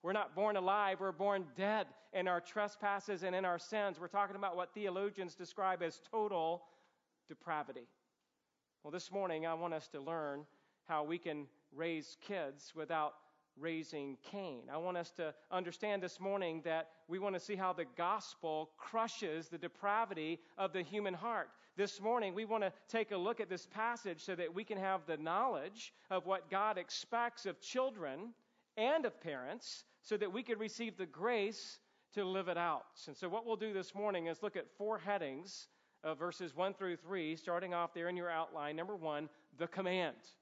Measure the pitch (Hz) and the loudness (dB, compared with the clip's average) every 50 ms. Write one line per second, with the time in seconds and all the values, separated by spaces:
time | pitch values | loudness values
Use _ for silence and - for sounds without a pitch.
0 | - 170 196 214 196 - 147 175 208 214 208 196 180 185 196 208 208 196 190 - | 2 4 4 4 2 2 2 4 4 4 4 6 6 6 6 6 6 4 4 2
1 | 190 190 180 151 196 202 202 196 185 147 123 180 190 202 214 214 190 - - - | 0 0 2 2 4 4 4 4 0 -2 -2 0 2 4 4 4 2 0 -6 -20
2 | - - - 190 185 185 180 175 175 - - 214 208 202 - - - 202 202 196 | -20 -2 0 2 4 4 4 4 2 0 0 0 0 0 -2 -2 0 0 0 0
3 | 196 208 202 170 180 185 180 185 190 180 175 170 - - 220 214 202 196 175 156 | 0 -2 -2 0 0 2 2 4 4 4 2 2 0 0 0 2 2 2 0 -2
4 | 175 170 - 202 202 190 196 196 202 190 170 175 180 170 - 208 208 196 180 190 | -8 -2 2 2 2 2 0 -2 -2 0 0 0 -2 -2 -2 -2 0 0 2 2
5 | 202 208 202 196 185 175 - - 180 170 - - 190 190 185 170 175 185 196 - | 0 0 0 -2 -4 -6 -6 -10 -12 -10 -2 2 2 4 4 4 2 -2 -2 -6
6 | - - - 226 214 208 196 170 160 165 170 175 - - - _ _ _ _ _ | -12 -2 0 0 2 2 2 2 2 2 0 -2 -6 -16 -20 _ _ _ _ _
7 | _ _ _ _ _ _ 156 _ - 170 160 151 143 139 127 127 120 123 _ _ | _ _ _ _ _ _ -18 _ -4 -2 0 0 0 -4 -8 -12 -12 -16 _ _
8 | _ _ _ _ _ _ _ _ _ _ _ _ _ _ _ _ - 147 151 180 | _ _ _ _ _ _ _ _ _ _ _ _ _ _ _ _ -10 -6 -6 -6
9 | - - 185 202 196 180 165 156 160 165 165 160 175 170 160 156 151 - - 147 | -6 -4 -2 0 0 2 0 0 2 0 0 0 0 0 -2 -2 -4 -6 -10 -8
10 | 139 156 165 165 156 143 139 143 147 - _ _ _ _ _ _ _ - 165 151 | -6 -4 -2 -2 -2 -2 -4 -4 -8 -12 _ _ _ _ _ _ _ 0 0 0
11 | 151 151 170 175 170 170 151 151 143 135 _ _ _ _ 139 139 165 170 165 156 | 2 2 -2 -2 -2 -4 -4 -4 -6 -10 _ _ _ _ -6 -2 -2 0 0 -2
12 | 147 - - _ - - 202 185 156 139 139 143 - - - 160 156 151 165 160 | -4 -8 -16 _ -8 -4 -2 -2 -2 -4 -6 -10 -16 -12 -8 -8 -4 0 2 2
13 | 151 147 - - - _ _ _ _ _ _ - 147 165 165 160 156 - 160 151 | 2 0 -2 -6 -20 _ _ _ _ _ _ -6 -4 -2 -2 -2 -4 -4 -6 -6
14 | 139 139 135 120 - - - 202 196 175 135 120 135 127 139 156 170 185 180 175 | -4 -6 -8 -8 -10 -8 -6 -6 -4 -6 -6 -8 -8 -6 -4 -2 -2 0 0 0
15 | 170 - - - 170 156 147 - - _ 180 185 185 175 170 - 214 214 202 196 | -2 -4 -4 -4 -4 -4 -4 -8 -8 _ 0 0 0 0 -4 -2 0 0 2 2
16 | 180 175 - - 190 196 196 202 185 170 160 160 147 170 160 160 156 - - - | 0 -4 -4 -4 0 0 2 2 2 0 0 0 0 2 2 2 0 -4 -12 -20
17 | _ - 170 190 196 202 190 175 - - 208 190 190 185 175 175 165 131 123 - | _ -4 -4 0 0 0 0 -2 -2 -4 -2 0 2 2 2 0 -2 -4 0 0
18 | 170 180 208 - - - - _ - 165 156 156 160 156 _ - - - - 226 | 2 2 2 2 0 -8 -12 _ -2 0 0 0 -2 -4 _ -12 -12 -2 2 2
19 | 226 226 - - 214 170 156 160 160 - 170 156 156 170 - - - 202 202 220 | 2 2 0 -4 -2 -2 -2 -2 -4 -6 -8 -6 -6 -8 -8 -2 2 2 4 4
20 | 233 196 196 160 156 160 170 156 - - - - 196 185 156 185 175 143 190 208 | 2 2 0 -2 -2 -2 -2 -4 -6 -16 -2 0 0 0 2 -2 -2 0 -2 0
21 | 208 196 185 156 190 233 233 202 151 - - - - - _ 185 202 196 - - | 0 0 -2 -2 -2 -2 0 0 -2 -4 -8 -20 -20 -12 _ -2 0 0 -2 -2
22 | 196 220 240 247 220 190 170 202 226 202 226 220 202 190 185 - - - - 226 | 2 2 4 4 2 0 0 -2 0 0 2 2 2 2 0 -4 -12 -2 0 0
23 | 214 - 208 185 175 208 233 226 214 175 185 170 - - - 208 220 233 240 226 | 2 2 0 0 2 0 0 0 -2 -2 -2 -6 -6 -8 -4 0 0 0 0 -2
24 | - 196 170 156 - - 185 170 175 160 170 190 220 - 214 196 190 190 190 185 | -4 -6 -6 -4 -4 -6 -2 -2 -2 -2 -2 -4 -4 -2 -2 0 2 2 2 2
25 | 156 160 160 151 156 160 170 196 240 269 214 143 143 190 208 233 - - _ - | 0 -2 -4 -2 0 2 2 4 4 4 2 0 -2 -6 -8 -10 -14 -14 _ -20
26 | - - 190 185 180 180 190 185 170 160 190 196 208 220 208 185 170 - - - | -4 0 0 0 2 2 0 0 0 0 2 4 4 4 2 0 -2 -2 -4 -6
27 | - - 233 233 240 240 240 - - 196 165 - - - - 254 262 269 233 208 | -4 0 2 2 2 2 0 -2 -4 -4 -4 -4 -8 -2 2 2 2 2 0 -2
28 | 165 139 131 151 202 240 226 _ _ _ _ _ _ _ _ - 220 254 302 330 | -6 -4 -4 -6 -8 -10 -12 _ _ _ _ _ _ _ _ 2 4 4 4 4
29 | 277 214 - - - 170 147 131 127 135 180 - - - - - - _ _ _ | 2 0 -2 -4 -6 -4 -4 -4 -4 -6 -6 -8 -8 -10 -10 -12 -14 _ _ _
30 | _ - 214 196 208 190 185 240 247 - 226 208 220 214 - - 233 226 180 - | _ -2 0 0 0 0 0 -2 0 0 -2 0 0 -4 -2 -2 -4 -4 -2 -4
31 | 190 160 131 151 185 233 247 214 196 214 214 - - - - - _ _ _ _ | -6 -6 -4 0 2 4 4 4 4 2 0 -4 -10 -12 -12 -14 _ _ _ _
32 | _ _ - 208 196 185 185 190 185 180 175 170 170 170 156 131 - - _ - | _ _ -2 -2 0 2 2 0 2 2 2 2 4 2 2 0 -2 -8 _ -16
33 | - - 147 - 185 175 170 226 226 240 226 190 214 220 202 190 180 - - 196 | -14 -14 -8 -4 -4 -2 -2 -2 0 0 0 0 0 -2 0 -2 -4 -4 -4 0
34 | 208 214 196 175 165 170 170 - 208 208 - 190 131 - - - 202 214 220 190 | 0 2 2 2 0 0 -2 -2 -4 -4 -2 -4 -6 -6 -8 -4 -2 0 0 0
35 | 160 196 208 196 170 139 131 143 175 196 - - - _ _ _ _ _ _ _ | 0 0 0 2 0 -2 -4 -6 -10 -10 -12 -14 -14 _ _ _ _ _ _ _
36 | - 156 160 135 165 175 170 - 185 160 135 156 185 196 190 - 196 185 170 156 | -4 -4 -2 0 -2 -4 -2 -4 -6 -6 0 0 0 0 0 -2 -2 -2 -2 -4
37 | 156 165 196 185 160 156 160 160 - 180 175 175 185 180 175 175 170 165 - 175 | -4 -4 -2 -2 0 -2 -2 -4 -2 0 0 0 0 0 0 0 0 0 -2 -2
38 | 165 175 180 180 175 175 165 160 165 - 160 156 147 147 156 160 170 190 208 185 | -2 0 0 0 0 0 0 0 0 -2 -2 -4 -2 -2 -2 -2 -2 -4 -4 -4
39 | 160 156 147 147 156 147 - - - _ - - 170 165 - 190 190 180 185 185 | -2 -2 -2 -2 -4 -6 -10 -18 -20 _ -4 -4 -4 -2 0 0 2 2 4 4
40 | 175 151 113 - - - - _ | 2 2 0 -6 -16 -20 -20 _